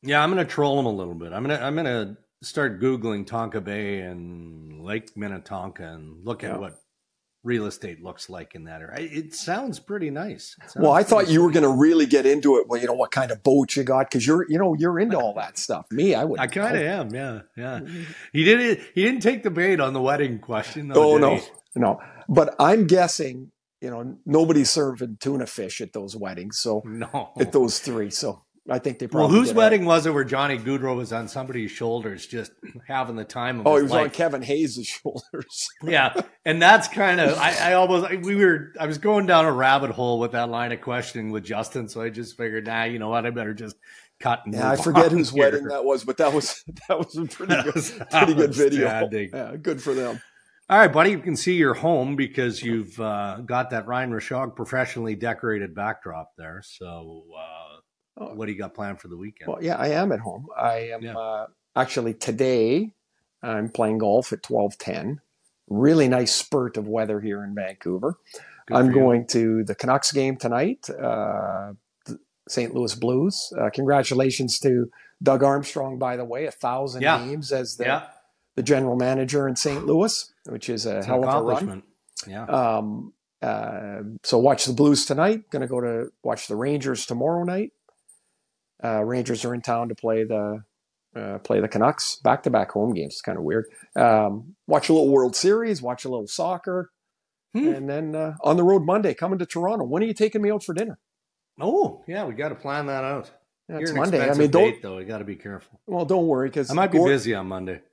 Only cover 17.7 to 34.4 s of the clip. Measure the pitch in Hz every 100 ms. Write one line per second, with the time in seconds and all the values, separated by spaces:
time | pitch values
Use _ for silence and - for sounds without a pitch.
17.7 | - 143 170 165 160 - 151 160 233 240
18.7 | 202 - - 208 262 196 247 208 170 180
19.7 | 180 131 135 127 143 143 110 - 110 -
20.7 | 156 147 147 151 151 139 - - - _
21.7 | - 110 - - - - 143 156 - 147
22.7 | 220 175 185 175 - 143 127 131 _ _
23.7 | _ 127 120 123 - - 151 160 151 131
24.7 | - 139 123 123 107 135 139 117 - 95
25.7 | - 104 110 98 107 98 87 95 - 117
26.7 | 107 110 110 - 139 110 - 135 143 120
27.7 | - - 117 104 - 135 98 _ _ -
28.7 | 127 143 123 123 156 151 196 247 220 220
29.7 | 214 175 165 156 147 131 135 143 131 113
30.7 | 135 131 127 113 117 120 139 131 123 104
31.7 | - 117 117 110 95 - 120 101 _ -
32.7 | 120 - 135 123 113 107 127 120 123 113
33.7 | 147 139 120 147 - 165 139